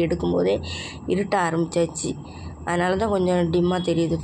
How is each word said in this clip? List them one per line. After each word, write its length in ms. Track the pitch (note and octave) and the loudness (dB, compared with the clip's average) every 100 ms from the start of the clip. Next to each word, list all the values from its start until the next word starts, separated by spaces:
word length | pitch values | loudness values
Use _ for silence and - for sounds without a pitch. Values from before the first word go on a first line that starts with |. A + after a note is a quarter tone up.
| E3 | 2
எடுக்கும்போதே 500 | F3 F3 F3 F#3 G3+ - - - - - | 0 0 2 2 0 -2 -10 -10 -10 -2
இருட்ட 200 | F3+ G3 G3+ E3+ | -2 0 0 2
ஆரம்பிச்சாச்சு. 680 | E3 E3 E3+ E3 - - - - - - - - | 0 0 0 0 -2 -6 -6 -10 -14 -12 -10 -4
அதனால 300 | F3 F3+ F#3+ | 0 2 2
தான் 120 | A3 G3+ | 2 2
கொஞ்சம் 340 | F3+ F3+ E3+ | 4 4 4
டிம்மா 260 | F3 F3 F3+ F3 | 2 2 2 2
தெரியுது 280 | E3 E3 D#3+ | 2 2 0